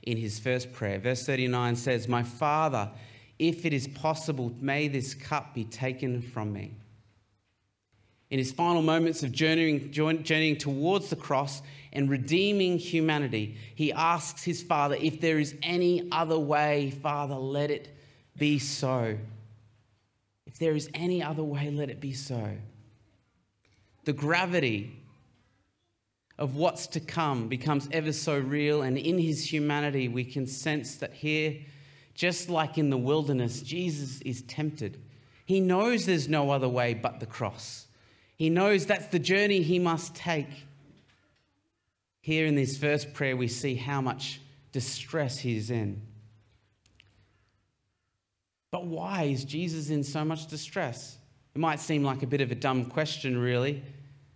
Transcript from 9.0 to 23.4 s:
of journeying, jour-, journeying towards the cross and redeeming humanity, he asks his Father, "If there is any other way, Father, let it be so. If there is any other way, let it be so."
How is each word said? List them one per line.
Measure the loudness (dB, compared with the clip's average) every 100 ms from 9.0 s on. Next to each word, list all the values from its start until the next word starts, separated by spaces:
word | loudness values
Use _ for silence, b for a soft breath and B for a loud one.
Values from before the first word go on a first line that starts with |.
| 4 2
of | -2
journeying, | 2 4 6 4 2 0
jour-, | 0 2
journeying | 2 2 4 4 2
towards | 0 0 2 2 0
the | -6
cross | 0 0 0 -4 B B B
and | -2 0
redeeming | 0 2 2 4 4 4 2
humanity, | 0 2 4 2 2 0 -2 B B -2
he | 0
asks | 2 2 2 -2 -6
his | -4 -4
Father, | 0 2 2 2
"If | 0 0
there | 2 2
is | 2 -2
any | -2 2 4 2 0
other | 0 2 2
way, | 2 4 4 2 0 -2
Father, | -2 -2 -2 -4
let | -2 0 0
it | -2 -6 B B B B -2
be | 2 2
so. | 0 -2 0 0 0 -2 -6 -14 -20 -20 _ _ _ _ _ _ _ _ -20
If | -2
there | 0 0
is | -2 -4
any | -2 0
other | 0 -2
way, | -2 -2 -2
let | -2 -4
it | -6
be | -8
so." | -8 -6 -4 -4 -6 -10 -18 -20 _ _ _ _ _